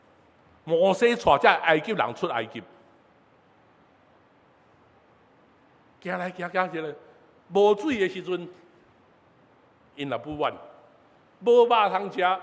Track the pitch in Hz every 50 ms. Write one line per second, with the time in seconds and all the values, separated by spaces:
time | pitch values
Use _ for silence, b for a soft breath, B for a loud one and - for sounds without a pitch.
0 | _ _ _ _ _ _ _ _ _ _ _ _ _ 156 165 165 185 196 185 -
1 | 240 240 240 240 - 170 147 139 - 214 180 156 - 165 160 156 156 220 220 170
2 | 107 117 117 - - 165 123 117 113 110 - 117 98 - - _ _ _ _ _
3 | _ _ _ _ _ _ _ _ _ _ _ _ _ _ _ _ _ _ _ _
4 | _ _ _ _ _ _ _ _ _ _ _ _ _ _ _ _ _ _ _ _
5 | _ _ _ _ _ _ _ _ _ _ _ _ _ _ _ _ _ _ _ _
6 | - 180 185 180 180 180 180 185 175 170 175 185 185 180 165 160 156 151 143 -
7 | - - - _ _ _ _ _ _ - 170 196 202 208 208 202 285 311 262 214
8 | 190 180 185 185 160 175 185 175 175 151 - - _ _ _ _ _ _ _ _
9 | _ _ _ _ _ _ _ _ _ _ _ _ _ _ _ _ _ _ _ 143
10 | 143 139 123 113 117 151 151 147 151 123 - - - - - - _ _ _ _
11 | _ _ _ _ _ _ _ _ 185 240 240 247 233 240 240 220 208 196 185 190
12 | 202 190 - 185 180 180 190 185